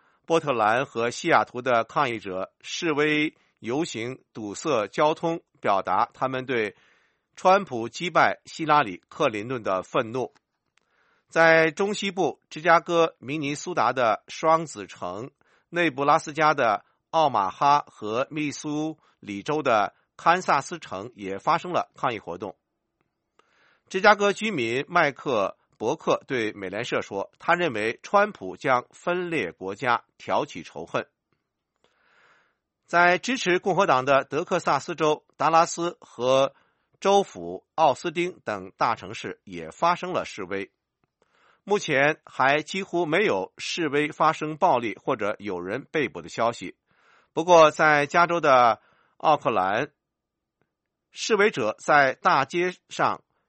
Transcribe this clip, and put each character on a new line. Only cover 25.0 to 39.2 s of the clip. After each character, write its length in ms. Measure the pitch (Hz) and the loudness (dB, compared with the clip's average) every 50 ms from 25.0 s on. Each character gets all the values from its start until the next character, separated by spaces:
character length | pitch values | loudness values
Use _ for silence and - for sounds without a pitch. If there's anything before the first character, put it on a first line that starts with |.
| 156 143 | 2 0
克 460 | 123 - - 151 120 104 95 - - _ _ _ _ - | -2 -4 -4 -2 0 0 0 -2 -4 _ _ _ _ -6
伯 180 | 104 120 160 | -4 -4 -4
克 260 | - - 175 135 - - | -2 -2 -2 -2 -2 -2
对 260 | - 135 120 110 107 | -4 -6 -4 -4 -6
美 160 | - 101 95 90 | -6 -8 -10 -8
联 160 | 95 107 120 | -8 -8 -6
社 160 | - 147 117 | -4 -6 -6
说， 320 | - - 104 98 92 - _ _ | -6 -6 -8 -8 -8 -10 _ _
他 160 | - 170 170 | -2 -2 0
认 180 | 175 175 151 | 0 0 -2
为 260 | 110 104 107 113 123 - | -2 -2 -4 -4 -6 -8
川 280 | - - 208 202 208 214 | -4 0 2 2 2 0
普 280 | - - 95 92 85 - | -4 -8 -12 -12 -10 -4
将 260 | - 139 127 123 - - | 0 0 0 0 0 -6
分 400 | _ - - 175 175 180 180 175 | _ -10 -6 -6 -4 -4 -4 -4
裂 220 | 165 135 95 82 | -4 -4 -4 -6
国 220 | - - 92 95 104 | -8 -8 -10 -10 -8
家， 300 | - - 123 117 - - _ _ - | -4 -2 -2 -2 -2 -4 _ _ -12
挑 260 | - - 95 113 151 | -6 -2 -2 -2 -2
起 180 | - - - | -4 -8 -14
仇 220 | - - - - 85 | -16 -14 -14 -14 -10
恨。 220 | - - 120 - - _ _ _ _ _ _ _ _ _ _ _ _ _ _ _ _ _ _ _ _ _ _ _ _ _ _ _ _ _ _ _ _ _ _ _ | -8 -8 -8 -8 -10 _ _ _ _ _ _ _ _ _ _ _ _ _ _ _ _ _ _ _ _ _ _ _ _ _ _ _ _ _ _ _ _ _ _ _
在 320 | - 175 170 175 175 180 | 0 4 4 6 6 4
支 220 | 170 - 240 262 233 | 2 0 -4 -4 -2
持 200 | - 180 175 180 | 0 0 0 0
共 160 | - 202 170 | 0 0 0
和 120 | 180 202 | 2 2
党 180 | 165 135 127 127 | 4 2 2 4
的 180 | 139 139 135 - | 4 2 2 2
德 200 | - 135 151 185 | 0 -4 -6 -4
克 140 | - 190 165 | -2 -2 -2
萨 200 | - 180 151 123 | 0 0 0 0
斯 160 | - 180 160 | -2 -6 -4
州、 300 | 147 160 151 151 - - _ _ - | 0 0 0 0 -2 -6 _ _ -2
达 100 | 135 156 | 0 4
拉 160 | 165 165 170 | 4 4 4
斯 320 | - - 165 170 175 - - | 2 0 -4 -6 -6 -6 -10
和 560 | - - - 117 120 127 131 135 139 135 - _ _ _ _ _ _ _ _ _ | -16 -18 -8 -4 0 2 2 2 2 0 -4 _ _ _ _ _ _ _ _ _
州 240 | - 196 202 202 185 | 0 2 4 2 2
府 420 | - - 92 85 87 92 - - _ _ | 0 -6 -12 -10 -10 -10 -12 -14 _ _
奥 200 | 156 160 156 156 | 2 2 2 2
斯 180 | - - 175 | 0 -4 -6
汀 260 | 156 175 175 180 - - _ | -4 -4 -4 -4 -8 -10 _
等 260 | 117 104 95 92 98 - | -8 -8 -8 -10 -12 -6
大 180 | - 147 120 110 | -2 -2 -2 -2
城 180 | - 101 90 | -4 -8 -12
市 280 | 113 - | -12 -12